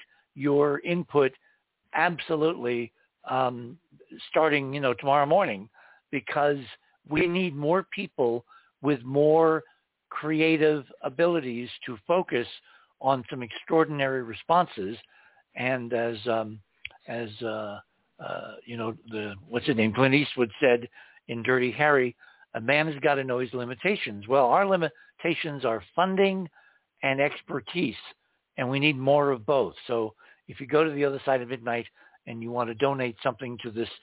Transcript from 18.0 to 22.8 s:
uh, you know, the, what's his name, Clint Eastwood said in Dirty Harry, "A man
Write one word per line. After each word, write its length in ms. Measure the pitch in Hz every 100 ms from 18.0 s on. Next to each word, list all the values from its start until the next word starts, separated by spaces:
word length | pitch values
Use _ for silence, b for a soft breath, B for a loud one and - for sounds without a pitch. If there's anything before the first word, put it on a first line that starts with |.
| _ _
uh, 380 | - - - -
you 120 | - 120
know, 200 | 113 110 -
the, 260 | 110 104 98 -
what's 180 | 117 -
his 100 | 117
name, 160 | 110
Clint 220 | 107 135
Eastwood 380 | 139 139 - 120 -
said 280 | 139 120 120 B B B -
in 140 | 120
Dirty 280 | 113 127 123
Harry, 440 | 113 151 143 123 - b b b
"A 60 | -
man 260 | 113 143